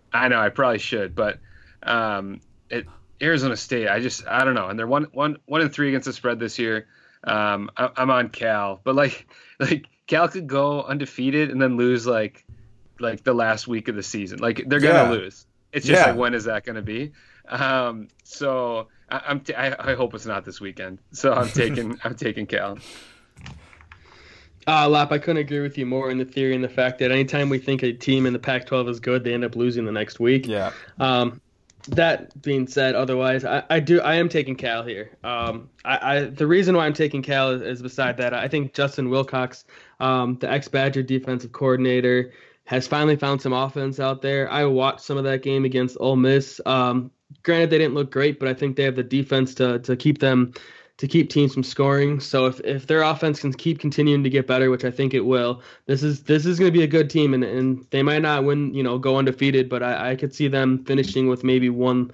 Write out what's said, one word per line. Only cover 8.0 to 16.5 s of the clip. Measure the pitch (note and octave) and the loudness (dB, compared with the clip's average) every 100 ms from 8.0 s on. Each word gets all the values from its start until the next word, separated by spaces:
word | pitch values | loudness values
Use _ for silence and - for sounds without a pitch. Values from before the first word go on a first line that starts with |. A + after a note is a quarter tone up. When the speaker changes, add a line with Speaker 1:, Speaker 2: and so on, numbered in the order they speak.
| C3 | 2
Speaker 1:
on | B2+ A#2 | 2 0
Cal, | - A2+ G#2 G2+ F#2+ | -4 -2 -2 -2 -4
but, | - C3+ | -2 2
like, | C#3 - - - | 2 -2 -14 -20
<laughs> | - - | -20 -6
like, | C3+ D3+ - _ - | -2 -2 -4 _ -2
Cal | D#3 E3+ | 0 0
could | F#3 D3+ | -2 -4
go | C#3 C#3+ D3 | 0 0 -2
undefeated | - C#3+ C#3 - B2+ C#3+ D3+ | -4 -6 -6 -4 0 0 0
and | B2+ | 0
then | C3 A#2+ | 0 2
lose, | B2 B2 A#2+ | 2 2 0
like, | A#2 G#2 - - - - - - - | 0 -2 -6 -20 -20 -20 -20 -20 -8
like, | A#2 G#2 | -6 -2
the | - | 0
last | A#2+ A2+ A2 - | 2 2 0 -4
week | A2+ G#2+ | -6 -4
of | G#2 | -6
the | |
season. | F#2+ A2 F#2+ F#2+ | -6 -8 -8 -4
Like, | A#2 A#2 B2+ | -2 -2 -2
they're | C#3+ | 2
gonna | D3 - | 4 6
Speaker 2:
Yeah. | A#2+ | 4
Speaker 1:
lose. | A2+ F#2 - _ _ _ | 0 -4 -14 _ _ _
It's | D3 C3 | -6 2
just, | F3 | 6
Speaker 2:
Yeah. | D3 | 6
Speaker 1:
like, | A#2+ | 4
when | A#2+ | 0
is | A#2+ | -2
that | G#2+ | -2